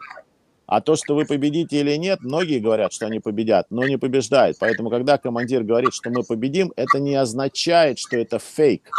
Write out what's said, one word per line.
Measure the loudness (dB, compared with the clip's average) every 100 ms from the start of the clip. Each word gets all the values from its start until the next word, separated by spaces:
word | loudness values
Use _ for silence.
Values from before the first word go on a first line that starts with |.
| -10 -20 -20 _ _ _ -2
А | 0
то, | 2 0
что | 0
вы | 0 0
победите | 0 0 -2 -2 0
или | 0 0
нет, | -2 -4
многие | -2 -2 0 0
говорят, | 0 0 0
что | -2 -6
они | -4
победят, | -4 -2 2 2 2
но | -2 -2
не | -2
побеждают. | 0 -2 2 4 4 2
Поэтому, | -2 -2 -2
когда | 0 2 0
командир | 0 -4 -2 0
говорит, | 2 2 2
что | -2 -4
мы | -4
победим, | -2 -4 -2 0 -2 -2
это | -2 0
не | 0 0
означает, | 0 -2 -4 -4 2 4 4 0
что | -4 -4
это | -2 -4
фейк, | -4 2 2 2 -2